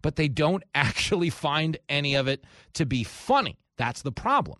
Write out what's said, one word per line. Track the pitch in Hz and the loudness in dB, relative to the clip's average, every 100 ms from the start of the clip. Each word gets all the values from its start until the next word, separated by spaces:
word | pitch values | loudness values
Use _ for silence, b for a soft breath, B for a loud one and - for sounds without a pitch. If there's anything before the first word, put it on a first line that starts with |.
but | 151 - | -2 0
they | 151 | 0
don't | 123 151 190 - | 2 2 2 0
<laughs> | 143 | 0
actually | 131 - - 196 170 | 0 0 0 2 0
find | - 151 147 160 151 - | 0 -2 0 0 -4 -4
any | 143 143 139 | -2 2 2
of | 135 | 0
it | 135 B B B | -4 B B B
to | - 139 | -2 0
be | 127 | 0
funny. | 110 - - 269 185 - _ - | -2 -8 2 2 2 -8 _ -4
That's | 117 - | -4 -4
the | 147 | -8
problem. | 113 226 277 165 | -4 0 2 0